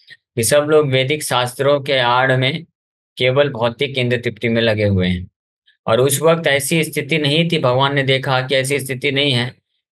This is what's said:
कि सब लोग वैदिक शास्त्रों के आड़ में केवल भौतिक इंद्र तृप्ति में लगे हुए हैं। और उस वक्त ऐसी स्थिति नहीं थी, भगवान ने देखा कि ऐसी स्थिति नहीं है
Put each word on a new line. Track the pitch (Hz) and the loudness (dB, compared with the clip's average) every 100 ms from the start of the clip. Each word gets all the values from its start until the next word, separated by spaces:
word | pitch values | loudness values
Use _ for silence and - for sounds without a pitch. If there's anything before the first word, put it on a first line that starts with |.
| - - _ - | -20 -20 _ -4
कि | |
सब | 113 147 | 0 2
लोग | 147 151 147 | 4 2 2
वैदिक | 131 131 151 | 0 0 -2
शास्त्रों | - 127 123 - 139 143 | -2 -2 -2 -2 0 0
के | 135 135 | 0 0
आड़ | 120 123 131 131 | 2 2 2 2
में | 127 165 - _ _ _ _ - | 0 -2 -10 _ _ _ _ -2
केवल | 127 131 143 | 0 2 0
भौतिक | 123 120 117 143 131 | 0 -4 -2 -6 -2
इंद्र | 123 120 | -2 -2
तृप्ति | 123 - 120 | -4 -4 -2
में | 113 | 0
लगे | 113 107 | 0 0
हुए | 104 95 92 | 2 2 0
हैं। | 90 92 _ _ _ _ _ - | -2 -6 _ _ _ _ _ -2
और | 113 | 2
उस | 135 135 | 2 2
वक्त | 156 170 165 | 2 2 0
ऐसी | 139 135 165 | -2 0 -2
स्थिति | 160 151 131 160 | -2 -4 -4 -2
नहीं | 147 151 170 | 0 0 0
थी, | 170 | 0
भगवान | 127 127 139 | 0 2 0
ने | 143 | 0
देखा | 135 135 135 131 | 0 0 0 -2
कि | 131 | 0
ऐसी | 135 131 143 | -2 0 -4
स्थिति | 131 127 139 | -4 -4 -2
नहीं | 135 143 | 0 0
है | 120 123 - _ _ _ | 0 -2 -8 _ _ _